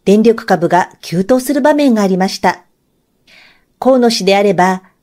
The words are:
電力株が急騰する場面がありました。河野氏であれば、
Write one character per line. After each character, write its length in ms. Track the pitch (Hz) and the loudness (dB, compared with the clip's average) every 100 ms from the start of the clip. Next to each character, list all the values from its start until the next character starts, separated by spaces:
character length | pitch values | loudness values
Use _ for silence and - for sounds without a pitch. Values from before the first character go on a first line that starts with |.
| - | 0
電 160 | 208 | 2
力 240 | 226 220 - | 4 0 -2
株 240 | 185 165 | -2 0
が 220 | 175 - - | -2 -2 -8
急 220 | - 165 | -8 -6
騰 160 | 190 254 | -2 -2
す 120 | 254 | -2
る 80 | 294 | -2
場 120 | 285 | 0
面 220 | 294 285 220 | 0 0 0
が 80 | |
あ 40 | 196 | 0
り 80 | 185 | 0
ま 100 | 190 | -2
し 120 | - | -2
た。 260 | 190 - _ _ _ _ _ _ _ - _ _ _ _ | -4 -4 _ _ _ _ _ _ _ -20 _ _ _ _
河 180 | 247 262 | 0 2
野 140 | 240 | 2
氏 120 | 233 | 0
で 120 | 190 196 | 0 2
あ 80 | |
れ 100 | 202 | 2
ば、 300 | 175 180 185 - _ | 0 0 -2 -8 _